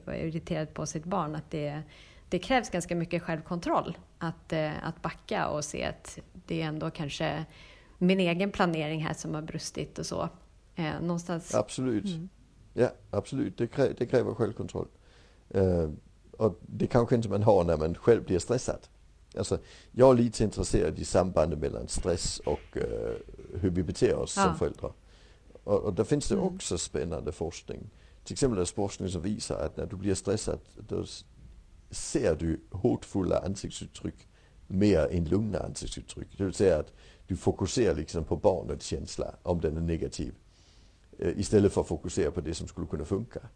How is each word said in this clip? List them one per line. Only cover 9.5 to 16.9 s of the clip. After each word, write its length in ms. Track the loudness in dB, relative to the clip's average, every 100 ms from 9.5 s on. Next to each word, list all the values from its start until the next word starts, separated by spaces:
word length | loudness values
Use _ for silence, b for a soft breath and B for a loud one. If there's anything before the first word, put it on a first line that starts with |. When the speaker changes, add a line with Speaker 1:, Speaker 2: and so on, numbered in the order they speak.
| -8 -8 -8 -8 -8
Speaker 1:
och 80 | -8
så. 220 | -4 -6 -8 -20 -20 -16 -6
Eh, 240 | -4 -2
någonstans. 540 | -2 -4 -4 -6 -2
Speaker 2:
Absolut. 500 | 0 0 -2 0 0
Speaker 3:
Mm. 240 | -2 -6 -8 -14 -20 -20 -6
Speaker 2:
Ja, 140 | 2 2 0 -6
absolut. 480 | -6 -4 -4 -4 -2
Det 80 | -4
krä-, 280 | 2 2 2
det 80 | 2
kräver 280 | 2 2
självkontroll. 540 | 0 -2 -2 -6 -6 -8 -10 b b b b b
Eh, 400 | 2 4 4 0 -4 -14 -20 -16
och 300 | 0 0 0 -8
det 200 | -2
kanske 280 | 2